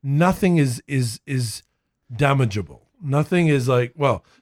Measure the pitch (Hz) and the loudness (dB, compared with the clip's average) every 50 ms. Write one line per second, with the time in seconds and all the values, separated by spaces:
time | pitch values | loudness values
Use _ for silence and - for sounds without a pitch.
0 | - 135 139 147 170 185 185 185 - 185 175 165 143 131 120 127 _ - 143 131 | -2 -2 0 2 2 2 2 2 0 2 4 4 2 2 -2 -6 _ -4 -2 -2
1 | 123 113 110 - _ - 139 127 123 107 - - _ _ _ _ _ _ _ _ | -2 -2 -6 -10 _ -6 -4 -4 -4 -4 -8 -12 _ _ _ _ _ _ _ _
2 | _ _ 123 110 143 139 139 135 131 110 98 107 90 76 67 - _ _ _ _ | _ _ -4 -2 0 2 2 2 0 0 -2 -6 -8 -8 -16 -20 _ _ _ _
3 | 190 139 135 147 151 - 185 175 170 160 147 139 120 131 131 123 123 120 _ 156 | -6 -2 -2 -2 0 0 0 2 2 2 2 2 2 2 2 0 0 -2 _ -2
4 | 143 135 110 90 _ _ _ _ | 0 0 0 -2 _ _ _ _